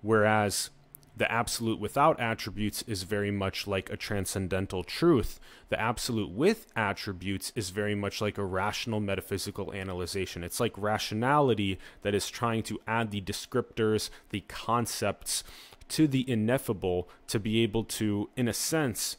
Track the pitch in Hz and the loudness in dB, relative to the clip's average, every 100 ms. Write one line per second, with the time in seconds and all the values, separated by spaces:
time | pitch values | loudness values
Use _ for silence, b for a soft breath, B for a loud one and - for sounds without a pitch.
0 | 104 110 104 107 104 - - - _ - | 4 6 6 6 4 0 -4 -10 _ -20
1 | - - 113 117 117 - 113 110 104 - | -20 -2 0 0 -2 -2 -2 -2 -2 4
2 | 151 - 117 113 - 95 104 - - 101 | 4 4 0 -2 -4 -2 -2 -2 -4 -6
3 | 92 104 101 101 98 - - 98 - 104 | -2 0 0 0 -2 -2 -2 -2 -2 -8
4 | - 104 92 101 92 95 95 95 87 - | -4 -2 -2 -2 0 -2 -2 -4 -4 2
5 | 170 143 - - B B B - 113 120 | 6 6 4 -4 B B B 0 0 -2
6 | - 113 90 90 170 220 - - 104 101 | -2 -2 -2 2 2 2 -4 -2 0 0
7 | - 90 92 95 - - 95 92 104 104 | -4 -6 -4 -4 -4 -6 -4 -2 0 0
8 | 101 - 104 98 98 92 101 - - 107 | -2 -2 -2 -2 -2 0 0 -2 -2 -2
9 | 101 95 - 98 - - 98 98 95 90 | 0 -2 -2 -4 -4 -6 -8 -6 -6 -4
10 | 90 98 92 - 87 - 117 - 104 107 | -4 -2 -4 -4 -6 -2 -2 0 0 0
11 | - 107 123 147 139 104 101 95 B B | 0 0 4 4 6 4 2 -2 B B
12 | 104 101 - - 120 113 107 107 - 113 | 0 0 0 -2 0 0 -2 -6 -2 -2
13 | 113 101 95 101 - 127 - - 110 107 | 0 -4 -4 -8 -2 -2 -2 0 2 2
14 | - B B 104 - - - 117 113 - | 0 B B -8 -8 -10 0 0 0 -2
15 | 104 95 - - - B B B - - | -2 -2 -4 -6 -6 B B B -8 2
16 | 156 131 127 117 107 135 - 98 92 90 | 4 4 2 2 2 2 0 -2 0 0
17 | 87 B - 113 104 110 117 113 101 - | -2 B -4 -2 2 2 4 2 -2 -2
18 | 107 104 104 - 120 101 - 160 139 104 | 0 0 -2 -2 -2 0 0 0 0 -2
19 | - | -4